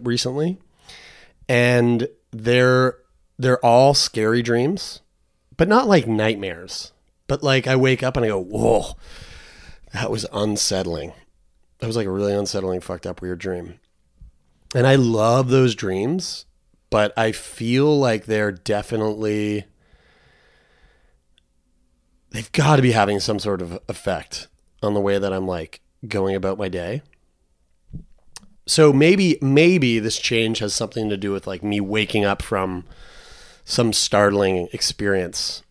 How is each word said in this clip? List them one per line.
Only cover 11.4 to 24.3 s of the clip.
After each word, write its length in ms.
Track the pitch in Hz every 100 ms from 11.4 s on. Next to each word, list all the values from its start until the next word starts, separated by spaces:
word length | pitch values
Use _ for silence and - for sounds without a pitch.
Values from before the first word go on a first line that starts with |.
| _ _ _ _
That 80 | 117
was, 80 | 113
like, 120 | 98
a 40 |
really 220 | 95 101
unsettling, 480 | 101 101 98 95 90
fucked 260 | - 90 92
up, 140 | 85
weird 180 | 90 87
dream. 400 | 95 90 87 - _ _ _ _ - _ _ _ _ 127
And 100 | 127
I 100 | 139
love 520 | 120 113 113 123 123
those 260 | 131 127 101
dreams, 720 | 101 95 113 185 - - - _ _ _ _
but 280 | 110 104 -
I 140 | 110
feel 640 | 104 - - 117 127 147 147
like 280 | 127 110 110
they're 260 | 107 104
definitely, 1120 | 90 - 104 - 113 107 107 107 107 107 104 - _ _ _ _ _ _ _ _ _ _ _ _ _ _ _ _ _ _ _ _ _ _ _ _ _ _
they've 200 | 110 107
gotta 300 | - 147 147
be 100 | 127
having 280 | 113 101 101
some 200 | - 104
sort 220 | 104 92
of 180 | 85 90 -
effect 580 | 101 98 85 -